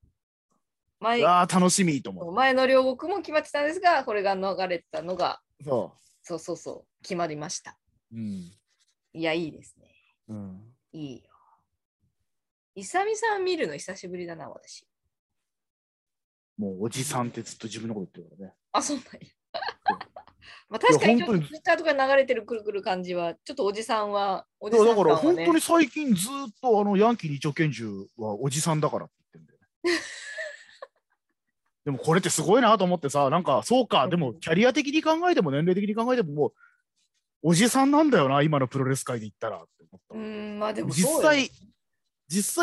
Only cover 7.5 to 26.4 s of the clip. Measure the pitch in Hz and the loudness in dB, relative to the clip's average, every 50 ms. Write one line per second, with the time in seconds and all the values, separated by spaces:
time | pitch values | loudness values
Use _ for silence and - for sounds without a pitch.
7.5 | - - - - - _ _ _ _ _ _ _ 113 113 113 104 101 95 87 85 | -10 -12 -12 -16 -20 _ _ _ _ _ _ _ -14 -12 -10 -8 -10 -10 -12 -16
8.5 | 95 _ _ _ _ _ _ _ _ _ _ _ - 160 165 160 156 170 175 151 | -20 _ _ _ _ _ _ _ _ _ _ _ -10 -6 -4 -2 -2 -2 -4 -6
9.5 | - - - - _ _ _ _ _ _ _ _ _ _ _ - 110 104 101 98 | -10 -14 -20 -20 _ _ _ _ _ _ _ _ _ _ _ -16 -14 -14 -12 -14
10.5 | 92 95 107 113 123 _ _ _ - 160 151 143 123 - - _ _ _ _ _ | -16 -18 -20 -20 _ _ _ _ -16 -14 -14 -14 -14 -16 -20 _ _ _ _ _
11.5 | _ _ _ _ _ _ _ _ _ _ _ _ _ _ _ _ _ _ _ _ | _ _ _ _ _ _ _ _ _ _ _ _ _ _ _ _ _ _ _ _
12.5 | _ _ _ _ _ 190 196 - - 359 392 427 440 427 - 453 415 403 370 370 | _ _ _ _ _ -16 -14 -6 -4 -2 -2 -2 -2 -2 -2 -2 -2 -2 -2 -2
13.5 | 370 320 277 175 147 143 - - 190 185 - 185 175 180 180 170 170 160 147 123 | -2 -2 -2 -4 -6 -8 -12 -12 -14 -14 -12 -12 -12 -10 -10 -12 -12 -12 -14 -16
14.5 | - - - - - - - _ _ _ _ _ _ _ _ _ _ _ _ _ | -16 -18 -20 -20 -20 -20 -20 _ _ _ _ _ _ _ _ _ _ _ _ _
15.5 | _ _ _ _ _ _ _ _ _ _ _ _ _ _ _ _ _ _ _ _ | _ _ _ _ _ _ _ _ _ _ _ _ _ _ _ _ _ _ _ _
16.5 | _ - 107 98 95 92 101 117 - 131 131 - - 131 123 120 117 117 110 - | _ -8 -8 -8 -6 -6 -6 -6 -6 -6 -6 -4 -4 -4 -4 -4 -6 -10 -12 -12
17.5 | - - - 117 101 110 107 113 113 104 92 - _ - 85 - - - 196 190 | -14 -14 -14 -14 -12 -10 -10 -10 -8 -8 -10 -12 _ -20 -20 -20 -20 -20 -20 -20
18.5 | - _ _ _ - 240 294 285 294 254 - - - - - - _ _ _ _ | -20 _ _ _ -4 -4 -4 -4 -6 -8 -10 -14 -20 -20 -20 -20 _ _ _ _
19.5 | - - 762 880 - - _ - 855 - - - _ - - _ _ _ _ - | -12 -10 -10 -10 -12 -6 _ -4 -4 -4 -8 -14 _ -20 -20 _ _ _ _ -20
20.5 | - - _ _ 208 226 - 466 508 - - - 226 240 - 339 220 175 151 143 | -20 -20 _ _ -8 2 4 6 6 6 6 6 4 4 4 2 0 0 0 -2
21.5 | 302 - - - 339 320 320 311 294 277 262 269 277 277 269 262 254 226 208 208 | -8 -6 0 2 2 2 2 0 0 2 2 4 4 4 4 4 0 -2 -2 -4
22.5 | 240 220 208 214 202 202 190 226 190 185 180 180 180 175 170 170 170 - _ - | -8 -6 -6 -6 -6 -4 -4 -2 -4 -4 -4 -4 -4 -4 -4 -4 -6 -8 _ -12
23.5 | 285 254 220 196 208 208 226 - 247 214 208 208 202 202 202 202 190 - - _ | -6 -2 -2 -2 -2 -4 -4 -2 -2 -2 -2 -2 -2 -2 0 0 -2 -4 -6 _
24.5 | _ _ - 214 214 233 208 233 233 208 190 165 165 160 160 311 359 330 330 339 | _ _ -4 2 4 6 6 8 6 6 6 4 4 4 4 2 2 2 2 2
25.5 | 330 320 - - 339 339 320 247 - 302 302 277 220 170 180 233 277 277 | 2 2 2 4 4 4 4 2 0 -4 0 0 2 0 0 -4 -6 -8